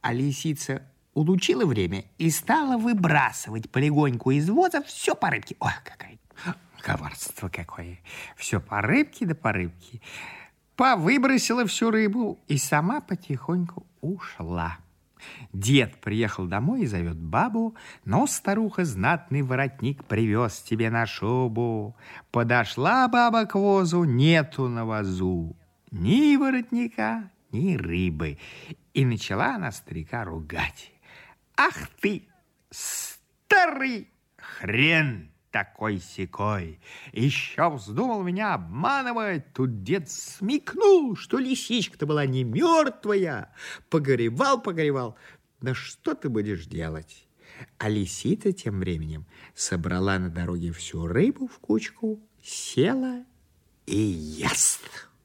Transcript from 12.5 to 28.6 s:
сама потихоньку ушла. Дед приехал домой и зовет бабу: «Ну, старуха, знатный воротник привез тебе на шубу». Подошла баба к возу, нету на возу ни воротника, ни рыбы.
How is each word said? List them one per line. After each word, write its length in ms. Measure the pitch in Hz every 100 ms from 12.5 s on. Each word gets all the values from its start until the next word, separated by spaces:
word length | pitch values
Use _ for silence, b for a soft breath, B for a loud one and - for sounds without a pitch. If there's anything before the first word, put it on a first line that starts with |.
| 143
сама 420 | - 151 165 285
потихоньку 840 | - 180 - 135 - 180 170 - - _
ушла. 760 | 151 185 - - 82 87 85 85 _ _ _ _ B B 127
Дед 480 | 92 98 139 117 -
приехал 440 | - 107 110 - 90
домой 360 | 95 135 262
и 20 | 151
зовет 320 | 98 85 80
бабу: 580 | 82 107 233 226 226 220 B B -
«Ну, 220 | 120 277
старуха, 580 | - - 202 220 - 175
знатный 560 | 98 117 170 - 139
воротник 640 | 131 127 135 - 110 139 -
привез 560 | 104 113 104 120 -
тебе 300 | - 110 113
на 160 | 117 113
шубу». 880 | - 104 123 127 113 120 110 104 - B B B
Подошла 760 | 120 117 120 110 - 147 247 254
баба 380 | 240 240 226 220
к 80 | 196
возу, 480 | 202 196 180 175
нету 680 | 170 120 151 165 156 - 131
на 160 | 117 113
возу 680 | 110 98 92 92 90 82 - _ _ _
ни 460 | 104 90 233 302 277
воротника, 920 | 269 254 233 240 240 - 214 226 196 _ _
ни 240 | 107 185 87
рыбы. 640 | 80 85 92 78 80 73 B B